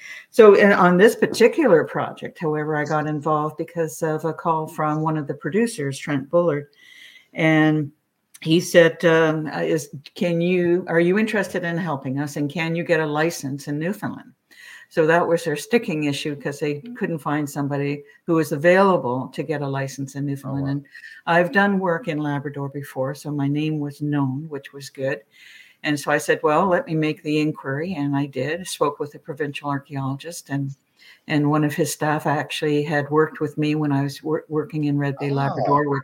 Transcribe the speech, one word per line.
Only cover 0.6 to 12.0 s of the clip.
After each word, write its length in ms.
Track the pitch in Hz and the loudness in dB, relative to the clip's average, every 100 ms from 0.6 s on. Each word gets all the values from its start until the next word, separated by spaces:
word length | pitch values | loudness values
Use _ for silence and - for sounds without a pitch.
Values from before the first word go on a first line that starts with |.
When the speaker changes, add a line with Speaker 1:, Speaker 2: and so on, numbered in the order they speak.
| 202 | 6
Speaker 1:
on 260 | 202 180 175 | 6 6 6
this 180 | 226 240 | 6 4
particular 680 | - - 233 233 277 160 127 | -2 4 4 4 6 4 4
project, 540 | - 117 - - - | -4 -6 -8 -14 -6
however, 360 | 160 151 151 151 | -4 -4 -2 -4
I 80 | |
got 240 | 147 156 151 | -2 -2 -2
involved 500 | 151 156 151 151 151 | -4 -2 -2 -2 -6
because 440 | 165 170 160 - | -8 -4 -4 -2
of 220 | 160 156 160 | -4 -2 -4
a 80 | |
call 340 | 160 175 160 160 | -4 -2 -2 -4
from 340 | - 151 156 | -4 -2 -2
one 160 | 156 156 | -2 -4
of 100 | 143 | -6
the 60 | |
producers, 640 | 143 160 190 233 226 139 135 | -8 -4 -2 -2 -2 -6 -6
Trent 320 | - 143 135 | -6 -6 0
Bullard. 380 | 170 170 143 143 _ - - - - _ | 2 2 -2 -6 _ -20 -20 -20 -20 _
And 580 | - 160 156 156 156 147 - _ _ _ - | -2 2 4 4 2 -2 -10 _ _ _ -12
he 180 | 160 165 | 0 0
said, 440 | 175 180 165 - 170 | 6 6 6 6 4
um, 420 | 160 160 156 156 | 6 4 2 -4
uh, 140 | 170 | -4
"Is, 280 | 165 160 147 135 - - | -2 -2 -2 -14 -18 -4
can 260 | 175 170 | -2 0
you, 440 | 175 185 175 175 175 | 2 2 2 2 2
are 120 | 165 | 2
you 180 | 175 202 | 4 2
interested 460 | 220 214 196 180 | 2 0 -2 -4
in 140 | 170 170 | -4 -4
helping 420 | 175 139 | -4 -4